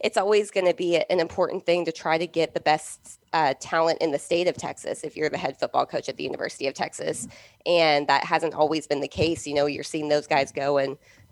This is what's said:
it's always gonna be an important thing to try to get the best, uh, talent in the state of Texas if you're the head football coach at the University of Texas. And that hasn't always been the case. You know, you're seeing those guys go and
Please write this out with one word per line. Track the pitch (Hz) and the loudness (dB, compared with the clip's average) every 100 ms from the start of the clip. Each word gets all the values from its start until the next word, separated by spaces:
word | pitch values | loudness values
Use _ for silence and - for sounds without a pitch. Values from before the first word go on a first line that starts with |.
it's | - - | -2 0
always | 196 208 202 | 2 2 2
gonna | 196 180 | 2 2
be | 165 180 170 | 2 2 2
an | - 180 | 2 0
important | 165 - 180 185 - | 0 0 -2 0 0
thing | 175 | 0
to | 165 | 0
try | 160 165 160 | -4 -2 0
to | 170 | 0
get | 165 156 | 0 -2
the | 160 | 0
best, | - 156 - - - - _ | 0 0 -2 -16 -20 -20 _
uh, | 165 151 139 | 0 2 0
talent | - 165 165 160 | -2 0 2 2
in | 160 | 0
the | 143 | -2
state | - 170 180 | 0 0 0
of | 151 | -2
Texas | 170 - - 160 | -6 -8 -8 -8
if | 151 - | -10 -6
you're | 151 | -4
the | 143 | -2
head | 139 139 | -4 -4
football | - 135 131 | -2 -2 -2
coach | 160 - | -4 -6
at | 131 | -8
the | |
University | 147 143 - - 139 | -8 -6 -8 -4 -6
of | |
Texas. | - - - - - - - - _ - | -4 -6 -4 -6 -6 -10 -16 -20 _ 0
And | 175 160 147 143 | 4 4 4 4
that | 139 | 2
hasn't | - 160 160 | 2 0 0
always | - 151 160 - | 2 2 2 -2
been | 143 | -2
the | 139 | -2
case. | - 165 160 - | -2 -2 -2 -2
You | |
know, | 143 147 | 0 0
you're | 143 | 0
seeing | 147 160 151 | -6 -6 0
those | 147 - | 0 2
guys | 151 139 | 2 2
go | - 139 143 | -2 0 2
and | 139 139 _ - _ | 0 -4 _ -20 _